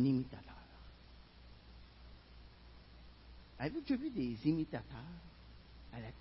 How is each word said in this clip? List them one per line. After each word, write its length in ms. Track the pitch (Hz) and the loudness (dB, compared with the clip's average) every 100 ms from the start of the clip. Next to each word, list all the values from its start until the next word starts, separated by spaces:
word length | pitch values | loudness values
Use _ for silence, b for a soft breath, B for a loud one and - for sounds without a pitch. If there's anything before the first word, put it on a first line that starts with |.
imitateur ? 500 | 135 131 131 - - - - - - - - - - - - - - - - - - - - - - - - - - - - - - - - - | 12 10 6 -4 -10 -14 -14 -16 -16 -16 -16 -16 -16 -18 -16 -16 -16 -16 -16 -16 -16 -16 -16 -16 -16 -16 -16 -16 -16 -16 -14 -14 -14 -14 -12 -2
Avez-vous 200 | 147 311 | 0 0
déjà 160 | 285 254 | 4 4
vu 140 | 302 | 4
des 260 | 220 123 113 147 | 2 2 4 6
imitateurs 520 | 160 156 117 - 117 151 175 - - - - - - - | 6 4 0 -2 -6 -6 -8 -12 -14 -14 -14 -14 -14 -10
à 80 | 117 | -8
la 120 | 113 - | -8 -4